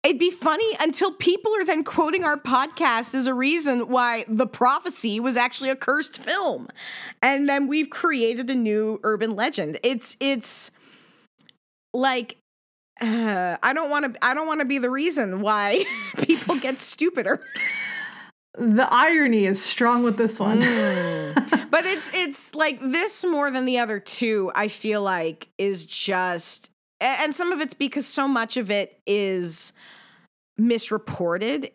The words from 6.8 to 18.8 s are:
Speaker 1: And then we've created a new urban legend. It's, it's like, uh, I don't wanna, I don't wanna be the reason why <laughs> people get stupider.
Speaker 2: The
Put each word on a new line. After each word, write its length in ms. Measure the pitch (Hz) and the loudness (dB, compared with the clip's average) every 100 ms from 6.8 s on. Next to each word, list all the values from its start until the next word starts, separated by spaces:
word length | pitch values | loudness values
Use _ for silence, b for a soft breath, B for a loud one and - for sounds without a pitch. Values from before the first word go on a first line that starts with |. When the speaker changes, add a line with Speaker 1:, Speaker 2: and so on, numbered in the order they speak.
| B B B B | B B B B
Speaker 1:
And 260 | 254 277 285 | 2 2 2
then 180 | 277 277 | 2 2
we've 200 | 302 294 | 0 -2
created 600 | - 349 277 226 240 254 | 0 0 2 0 0 -2
a 40 | |
new 460 | 262 220 208 220 220 | 0 2 2 0 -2
urban 320 | 214 208 226 | -2 0 -2
legend. 440 | 202 254 285 151 - | -2 -2 -2 -4 -2
It's, 340 | 240 254 - - | -2 0 -4 -2
it's 500 | 277 269 - - - b b b b b b _ - _ _ _ _ | -2 0 -2 -4 -6 b b b b b b _ -20 _ _ _ _
like, 420 | 247 269 254 240 - _ _ _ _ _ - | 0 0 0 -6 -16 _ _ _ _ _ -6
uh, 560 | 233 226 220 196 180 175 | -2 0 0 0 -2 0
I 100 | 240 | 0
don't 160 | 294 302 | 0 -2
wanna, 240 | 294 277 226 | -2 -2 -2
I 140 | 240 | 0
don't 120 | 277 320 | 0 -2
wanna 200 | 311 262 | -2 0
be 120 | 277 | 0
the 120 | 247 | 0
reason 500 | 262 330 294 202 185 | 0 -2 0 -2 -2
why 440 | 208 208 202 262 392 1077 | 0 2 2 2 0 -4
<laughs> 140 | 1077 - | -8 -4
people 400 | - 320 - 311 | 0 0 2 -2
get 200 | 254 269 | -2 -4
stupider. 600 | - - 330 - 190 - 1077 988 1017 1077 1077 B B B B _ _ - | -6 0 0 0 -2 -2 -4 -6 -4 -4 -8 B B B B _ _ -2
Speaker 2:
The 280 | 240 214 | 4 4